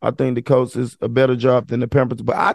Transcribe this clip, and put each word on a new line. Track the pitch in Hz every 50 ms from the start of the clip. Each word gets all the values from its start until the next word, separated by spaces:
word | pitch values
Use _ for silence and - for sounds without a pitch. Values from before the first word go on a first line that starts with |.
I | - -
think | 131 - 139 131 127
the | 120
coach | 120 - 139 127 127 120 -
is | 120 123 117 - _
a | - 113
better | 117 131 135 127 127 120
job | 120 131 123 123 - -
than | 117 123
the | 123 113
Panthers, | - 143 131 120 127 110 110
but | 120 -
I | - - 190